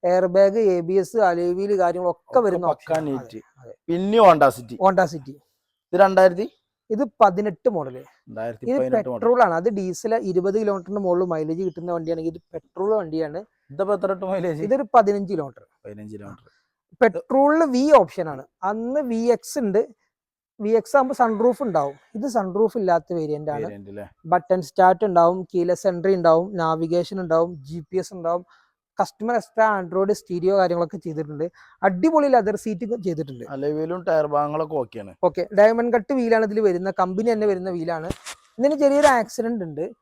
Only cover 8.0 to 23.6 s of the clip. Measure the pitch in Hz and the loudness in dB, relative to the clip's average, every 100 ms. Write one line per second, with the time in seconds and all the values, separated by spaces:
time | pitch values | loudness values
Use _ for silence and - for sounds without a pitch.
8 | 135 _ _ 110 113 117 - 262 262 247 | -20 _ _ -10 -10 -8 -6 -4 0 -2
9 | 202 - 233 247 220 165 185 202 185 175 | -2 -4 0 4 4 4 -2 -4 -6 -6
10 | 226 226 214 180 185 202 214 196 175 202 | -2 -2 0 -2 0 -2 -2 -4 -6 -6
11 | 196 175 185 160 156 165 185 165 175 170 | -2 -2 -2 -4 -4 -4 -6 -8 -8 -8
12 | 160 165 160 165 _ 165 _ - 196 214 | -6 -6 -6 -10 _ -18 _ -8 -2 -2
13 | 170 160 156 156 214 _ _ 139 190 202 | -2 -6 -6 -8 -14 _ _ -8 -4 -2
14 | 190 190 190 190 180 151 196 262 214 247 | -2 -4 -4 -4 -4 -4 -2 -2 2 2
15 | 202 202 196 190 139 - _ _ - 104 | 4 0 -4 -6 -8 -12 _ _ -20 -18
16 | 104 107 101 98 _ _ _ _ _ _ | -14 -14 -14 -18 _ _ _ _ _ _
17 | 226 185 - 262 285 311 320 247 285 285 | 0 0 -2 2 4 4 2 0 6 6
18 | 180 - 165 135 135 _ 190 214 233 277 | 6 -2 -8 -8 -14 _ -6 -4 -4 -4
19 | 269 226 233 233 - - 226 190 233 _ | -2 -2 2 0 0 -6 0 0 0 _
20 | _ _ _ _ _ _ 208 226 226 277 | _ _ _ _ _ _ 0 0 2 0
21 | 262 269 240 214 233 247 262 165 139 139 | 0 0 0 2 0 0 -2 -2 -2 -6
22 | _ 214 269 233 190 180 220 240 185 170 | _ -8 -4 -2 -2 0 0 0 0 0
23 | - 170 156 151 151 147 | 0 -6 -4 -6 -6 -6